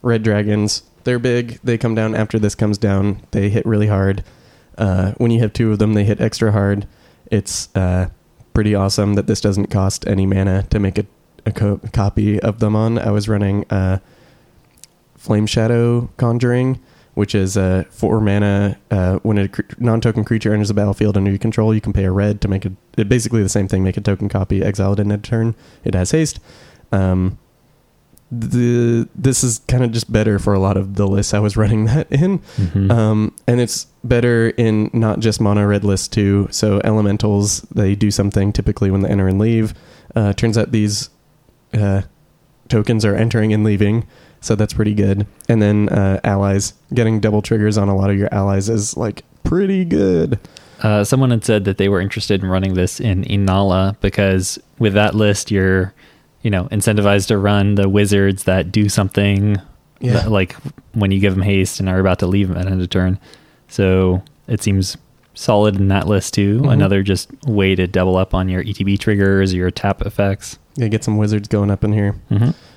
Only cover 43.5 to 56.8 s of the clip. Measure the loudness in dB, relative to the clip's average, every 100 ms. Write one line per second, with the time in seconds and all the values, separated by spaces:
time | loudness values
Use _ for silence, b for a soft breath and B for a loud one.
43.5 | 2 2 2 2 0 -4 b b b -4
44.5 | -2 -2 0 0 2 0 0 -4 -6 -2
45.5 | 2 2 2 0 0 0 0 0 0 0
46.5 | 0 -4 -10 _ -2 0 0 0 0 0
47.5 | 0 2 2 0 2 2 0 0 0 0
48.5 | 0 -2 -2 -4 -4 -6 -6 -14 _ -2
49.5 | 0 0 0 0 0 2 2 0 -4 B
50.5 | B B B 0 0 2 2 2 0 0
51.5 | 0 0 0 0 0 -2 -4 -2 -2 0
52.5 | -2 0 0 -2 -2 -2 -2 -2 0 0
53.5 | 2 2 2 0 -2 -2 0 2 2 -2
54.5 | -8 -14 -2 2 4 2 2 2 0 -2
55.5 | 0 2 2 0 b b b b _ -4
56.5 | -2 -2 -2